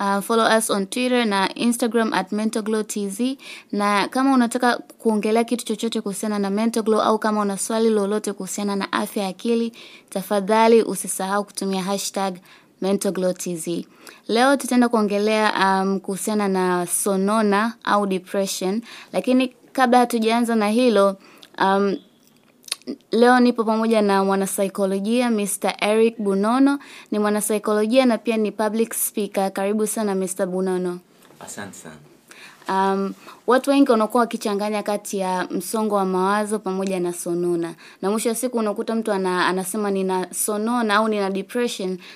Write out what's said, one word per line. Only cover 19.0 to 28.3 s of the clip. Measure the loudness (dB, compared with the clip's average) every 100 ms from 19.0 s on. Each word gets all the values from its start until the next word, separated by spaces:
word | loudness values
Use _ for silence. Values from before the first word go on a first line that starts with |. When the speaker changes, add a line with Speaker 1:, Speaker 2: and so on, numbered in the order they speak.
| -8
Speaker 1:
lakini | -2 2 2 2 -4 -8
kabla | 0 4 4
hatujaanza | 4 2 2 2 2 2
na | 2
hilo, | 4 4 6 4 2 -8 -20 -14 -2
um, | 2 2 2 -2 -8 _ _ _ _ _ -12 -12 -10 -12 _
leo | 4 6 6
nipo | 4 2
pamoja | 0 0 2 2
na | 4 4
mwanasaikolojia, | 2 2 0 -2 -2 0 -2 0 0 0 2
Mister | 0 -2 -2 -4 -2
Eric | 0 4 2 2
Bunono. | 0 0 2 4 4 2 -4 -20 -6
Ni | -2
mwanasaikolojia | 0 0 0 -2 0 0 2 4 4
na | 2
pia | 0